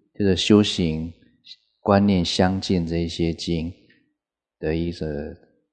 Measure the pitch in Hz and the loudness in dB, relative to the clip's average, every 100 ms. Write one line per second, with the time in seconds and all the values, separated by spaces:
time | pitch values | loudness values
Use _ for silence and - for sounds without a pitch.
0 | _ - 101 92 - 104 104 - 85 78 | _ -2 0 2 6 6 4 0 -2 -2
1 | 82 - _ _ - - _ _ - 98 | -8 -12 _ _ -20 -20 _ _ 2 4
2 | 101 95 85 - 92 95 - 95 82 82 | 4 2 0 2 0 0 -2 -2 -2 -4
3 | 85 82 82 80 - 85 82 - _ _ | -4 -2 -4 -4 -4 -4 -6 -12 _ _
4 | _ _ _ _ _ - 78 80 85 85 | _ _ _ _ _ -10 -4 -4 -4 -6
5 | 78 73 78 - _ _ _ | -8 -8 -10 -14 _ _ _